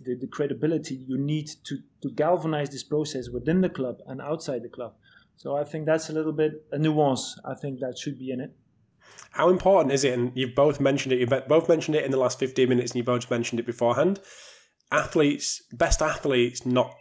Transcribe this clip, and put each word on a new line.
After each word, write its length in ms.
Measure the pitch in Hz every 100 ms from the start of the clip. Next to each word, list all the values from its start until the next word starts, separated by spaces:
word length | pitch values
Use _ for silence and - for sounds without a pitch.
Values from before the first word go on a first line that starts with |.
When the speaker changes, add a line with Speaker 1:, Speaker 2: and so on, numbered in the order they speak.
Speaker 1:
the, 120 | 131 123
the 100 | 131
credibility 680 | - 143 120 151 160 160 131 131
you 120 | 131
need 280 | 143 156 151 - -
to, 120 | 139 - _
to 80 | 139
galvanize 640 | 117 151 180 160 151 143
this 120 | 139
process 460 | - 151 151 131 120
within 320 | 123 127 185
the 80 | 185
club 280 | - 131 - -
and 140 | 131
outside 420 | 139 156 - 127
the 60 | 117
club. 240 | - 117 - _ _ _ _
So 180 | 139 143
I 80 |
think 220 | 147 156 156
that's 240 | 160 160
a 40 |
little 200 | 156 156
bit 200 | 151 156 151 -
a 80 | 147
nuance 600 | 156 151 147 123 - - -
I 80 |
think 280 | 131 143 131
that 180 | 127 123
should 180 | 147 123
be 140 | 131
in 100 | 127
it. 140 | 135 - _ _ _ _ _ - -
Speaker 2:
How 200 | - 160
important 440 | 185 190 196 139
is 100 | 135
it, 140 | 139 123
and 140 | 123
you've 220 | 123 131 127
both 240 | 147 135
mentioned 340 | 139 135 131
it, 60 | 127
you've 100 | 120
be-, 120 | 135 -
both 220 | 156 165
mentioned 260 | 160 147 151
it 100 | 135
in 60 |
the 60 | 135
last 220 | 123 -
fifteen 300 | 127 - 127
minutes 240 | 123 123
and 40 | 123
you 60 |
both 260 | 120 123 -
mentioned 300 | 120 117 117
it 80 | 117
beforehand, 520 | 117 120 120 170 196 - - - - _ _ -
athletes, 680 | 147 147 170 147 147 - - -
best 300 | 117 151 -
athletes, 640 | 156 - 147 127 120 - 127
not 260 | 123 - -